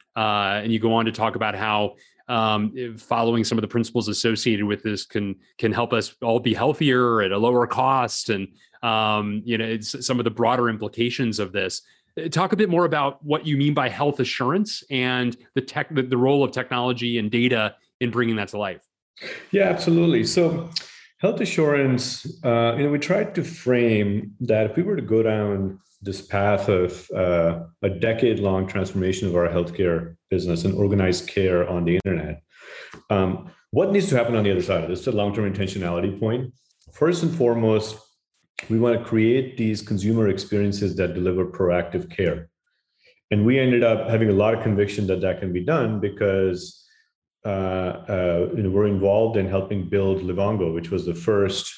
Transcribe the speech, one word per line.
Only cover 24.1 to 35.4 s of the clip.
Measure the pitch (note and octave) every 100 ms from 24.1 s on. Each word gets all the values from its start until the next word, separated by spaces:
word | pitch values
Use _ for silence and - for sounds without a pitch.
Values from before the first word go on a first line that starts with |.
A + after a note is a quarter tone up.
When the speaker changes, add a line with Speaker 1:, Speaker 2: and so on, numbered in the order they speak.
| G#2 - -
Speaker 2:
that | A#2+ A2 A2
if | -
we |
were | F3+ F#3+
to |
go | A2+ A2
down | A2 G#2+ G#2 G2 F#2+ F#2+ _ _
this | G2+ F#2
path | - G2+ G2+ G2+ -
of, | F#2+ F2+ - -
uh, | - F2+ F2 E2+ E2 - _
a | G2
decade-long | F2+ A#2 A2+ B2 G#2+ G2 F#2 F#2
transformation | G2+ F2+ F#2+ F#2 F#2 G2
of | F2
our | F2
healthcare | E2+ E2+ - F2+ E2 E2+ - _
business | F2+ F2+ E2
and | F#2
organized | F2 G2+ G2+ F#2 F2 -
care | - F#2+ F2+ F2
on | F2+
the | E2+ F2+
internet, | G2 F2 E2 - _ _ - - - - _
um, | G2+ F#2 F#2 - - _
what | A#2+ F#3+
needs | G3+ F3
to | C3
happen | A#2
on | A#2
the | G#2
other | F#2
side | F2 F2+
of | D#2+
this? | F2+
It's | -
a |
long-term | G2+ G2+ G2+